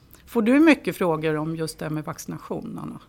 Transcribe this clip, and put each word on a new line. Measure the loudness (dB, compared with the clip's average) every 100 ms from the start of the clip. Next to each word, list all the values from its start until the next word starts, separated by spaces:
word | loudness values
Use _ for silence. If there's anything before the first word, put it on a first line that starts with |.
| _ -20 -6
Får | 0
du | 4 6
mycket | 6 6 2 -2
frågor | 0 0 0 -2
om | -4 -4
just | -6 -6
det | -6
här |
med | -6
vaccination, | -6 -10 -10 -12 -8 -10 -10 -12
Anna? | -12 -14